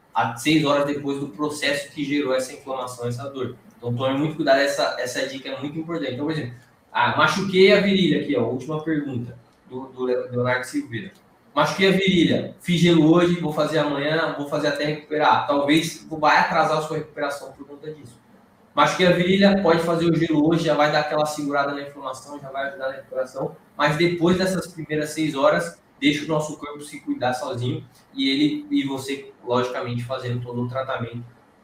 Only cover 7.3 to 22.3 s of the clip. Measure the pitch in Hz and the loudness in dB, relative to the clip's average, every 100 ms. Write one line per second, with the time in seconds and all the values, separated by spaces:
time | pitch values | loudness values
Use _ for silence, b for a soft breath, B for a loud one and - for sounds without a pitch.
7.3 | 196 - 185 196 190 196 185 160 143 - | 2 0 6 8 8 6 4 4 2 0
8.3 | 127 117 127 156 156 165 151 139 120 120 | 0 0 -4 -6 -6 -4 -4 -4 -6 -8
9.3 | - _ _ - 127 131 123 127 123 123 | -14 _ _ -16 -14 -12 -6 -2 -2 -2
10.3 | 123 123 - - 147 120 113 92 - _ | -2 0 -2 -4 -6 -6 -8 -10 -16 _
11.3 | _ _ 147 151 - 190 190 190 180 139 | _ _ -2 0 2 4 4 4 4 4
12.3 | 120 - - - 165 175 160 151 175 175 | 2 -2 -8 -2 4 6 8 8 6 4
13.3 | 170 151 156 147 156 147 139 147 165 151 | 2 -2 -2 0 0 0 -2 0 0 -2
14.3 | 143 143 151 147 139 151 151 - 151 135 | -4 -4 -2 -2 -2 -4 -4 -4 0 4
15.3 | - 147 143 143 160 170 - - 156 151 | 2 2 0 2 2 0 -8 -12 0 4
16.3 | - - 170 156 156 156 156 - 147 139 | 4 4 2 2 0 -2 -6 -8 -6 -6
17.3 | 139 135 135 135 143 156 151 - - _ | -6 -12 -18 -18 -16 -16 -16 -18 -20 _
18.3 | _ _ _ _ 147 147 - 180 170 180 | _ _ _ _ 2 2 4 4 4 4
19.3 | 196 196 - 165 165 165 165 170 156 160 | 6 6 6 4 4 2 2 2 2 2
20.3 | 147 160 160 151 147 151 151 151 151 151 | 2 4 4 2 2 4 2 0 0 -2
21.3 | - 143 143 143 143 143 143 139 - 147 | -2 -2 -2 -2 -4 -10 -12 -12 -12 -14